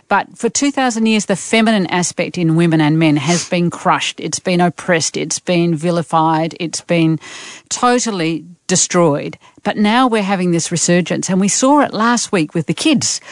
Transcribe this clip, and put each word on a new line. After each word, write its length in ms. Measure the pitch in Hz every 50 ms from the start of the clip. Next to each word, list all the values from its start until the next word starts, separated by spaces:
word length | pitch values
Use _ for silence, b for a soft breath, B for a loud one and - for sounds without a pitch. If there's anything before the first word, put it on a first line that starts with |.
| B -
But 260 | 202 196 - - -
for 140 | - - 233
two 220 | - - 277 285
thousand 340 | 269 - 262 254 220 226 220
years, 200 | 220 220 214 202 -
the 80 | 202
feminine 500 | 170 - - - 226 226 220 220 208 185 -
aspect 520 | - 180 175 - - - 170 - - 180
in 160 | 175 160 160
women 260 | 165 170 170 156 160
and 160 | 156 147 156 160
men 200 | 165 156 147 151
has 300 | 131 151 175 170 - -
been 220 | - 175 175 170
crushed. 500 | - - - 185 160 139 - - - -
It's 200 | - 170 - -
been 220 | - 190 180 175
oppressed. 540 | 180 175 - - - - 180 160 143 - -
It's 220 | - - 160 - -
been 360 | - - 180 170 170 170 170
vilified. 840 | 147 156 175 170 170 160 - - 165 160 160 160 156 160 170 - -
It's 220 | 175 160 - -
been 380 | - - 180 170 165 160 160 151 B B B B B B B B B -
totally 760 | - - - 247 247 247 240 233 208 185 160 160 165 156 160 170 175 - _ -
destroyed. 680 | 185 175 - - - 180 170 160 139 151 135 160 165 B B B B B -
But 140 | 208 - -
now 300 | 214 208 220 247 269 254
we're 160 | 226 220 202
having 280 | 190 202 180 185 180
this 200 | 170 170 156 -
resurgence, 560 | 180 165 - - 175 180 170 - 165 - - -
and 100 | 190 185
we 80 | 196 202
saw 340 | - - 254 269 285 294
it 120 | - - -
last 380 | 190 220 233 240 233 - -
week 220 | - 190 156 151 -
with 140 | 175 151 -
the 60 | 160
kids 460 | - - 311 302 214 - - - - B B